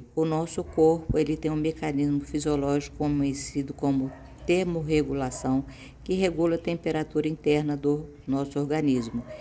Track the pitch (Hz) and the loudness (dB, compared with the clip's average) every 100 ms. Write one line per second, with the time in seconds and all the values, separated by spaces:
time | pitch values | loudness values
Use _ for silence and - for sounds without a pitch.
0 | - - 160 156 165 - 180 - 160 165 | -4 -2 0 0 -2 -6 -4 4 6 6
1 | 160 156 147 156 156 156 156 156 156 139 | 2 0 2 0 0 0 0 -2 -2 0
2 | 147 143 139 151 147 147 139 143 143 - | 2 0 -2 -2 0 0 2 0 -2 -4
3 | 147 147 139 135 - 143 139 - 143 135 | 0 2 0 -2 -4 -4 -6 -2 0 0
4 | 135 - - - - 180 180 165 151 156 | 0 -6 -18 -8 0 2 2 -2 2 2
5 | 135 139 131 - 135 131 135 - - - | 2 -2 -2 -2 0 0 0 -12 -18 -14
6 | - 185 190 160 170 165 175 170 165 156 | -4 0 2 2 2 2 -2 -2 -2 -2
7 | 151 156 151 160 151 147 151 143 143 147 | 0 -2 -2 0 2 2 2 0 0 0
8 | 156 - - 135 139 143 143 156 147 127 | -4 -12 -4 -2 -2 -2 0 2 4 2
9 | 113 120 113 - | 0 -6 -8 -14